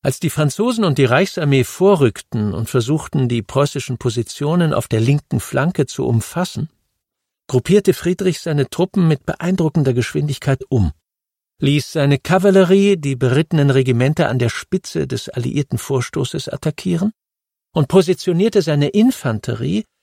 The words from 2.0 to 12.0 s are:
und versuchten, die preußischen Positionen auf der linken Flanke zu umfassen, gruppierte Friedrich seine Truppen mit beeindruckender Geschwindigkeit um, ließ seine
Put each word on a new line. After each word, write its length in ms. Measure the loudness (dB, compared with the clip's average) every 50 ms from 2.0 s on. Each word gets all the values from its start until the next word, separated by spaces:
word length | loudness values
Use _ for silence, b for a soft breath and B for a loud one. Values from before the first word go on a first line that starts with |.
| 4 2 2 -2 -14 _ -4 -2 -2 -2 -2
und 140 | -4 -6 -2
versuchten, 600 | -2 -2 0 0 -2 -2 -4 -4 -2 -2 0 0
die 140 | -2 -4
preußischen 560 | -4 -2 0 0 0 0 -2 -8 -8 -8 -10 -4
Positionen 760 | -4 -4 -2 -2 -6 -6 -8 -6 -4 0 0 2 2 2 0
auf 140 | -2 -2 0
der 120 | 0 0
linken 380 | 2 2 2 0 _ _ -6 -4
Flanke 480 | -4 -2 -2 -2 0 0 0 -2 -4
zu 200 | -4 -4 -6 -2
umfassen, 640 | 0 0 0 -2 -2 -4 -4 -4 -4 -4 -8 -8 -8 _ _ _ _ _ _ _ _ _ _ _ _ _ _ _
gruppierte 480 | -2 -2 -2 2 4 2 4 4 2 0
Friedrich 460 | 0 0 -4 -2 0 -2 -2 -2 -2
seine 280 | -4 -4 -2 -2 -2 -2
Truppen 380 | -2 -4 -4 -2 0 2 2
mit 180 | 2 2 0 _
beeindruckender 720 | -10 -8 _ -4 -4 0 0 0 0 2 2 2 2 2
Geschwindigkeit 680 | 0 -2 -2 -2 -4 -2 -2 -4 -4 -2 -2 -2 -2 -2 _
um, 220 | 0 2 2 0 -2 _ _ _ _ _ _ _ _ _ _ _ _ _
ließ 320 | 0 0 0 0 -2 -4
seine 260 | -2 0